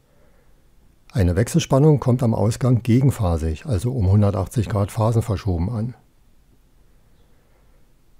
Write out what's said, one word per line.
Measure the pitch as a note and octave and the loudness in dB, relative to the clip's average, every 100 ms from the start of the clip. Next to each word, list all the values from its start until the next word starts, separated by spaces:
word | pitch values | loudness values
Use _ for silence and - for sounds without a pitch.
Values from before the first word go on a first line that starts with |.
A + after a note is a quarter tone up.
| _ _ _ _ _ _ _ _ _ _ _ | _ _ _ _ _ _ _ _ _ _ _
Eine | A#2+ F2 | -2 0
Wechselspannung | E2+ A#2+ E3 - C3+ D#3 D3 | 0 0 -2 0 2 4 4
kommt | C3 B2 | 2 0
am | A#2 | 0
Ausgang | A2+ G#2 - B2 B2 | 0 -2 0 0 0
gegenphasig, | A#2 A#2 C3+ - F#2 E2 D#2+ D#2+ - | 2 2 2 0 -2 0 -2 -6 -4
also | F#2+ A#2+ | -4 -2
um | C3 F#2 | -2 2
hundertachtzig | G#2 G2+ G2 F2+ B2+ F#2 | 4 4 0 -4 -4 -2
Grad | G#2 G2+ | -2 -4
Phasen | - A2 A#2 | -2 0 0
verschoben | A2 F#2 F#2+ F2 F2+ | -2 -4 -2 -2 -2
an. | A2+ A#2 - _ _ _ _ _ _ _ _ _ _ _ _ _ _ _ _ _ _ _ _ _ | -4 -8 -10 _ _ _ _ _ _ _ _ _ _ _ _ _ _ _ _ _ _ _ _ _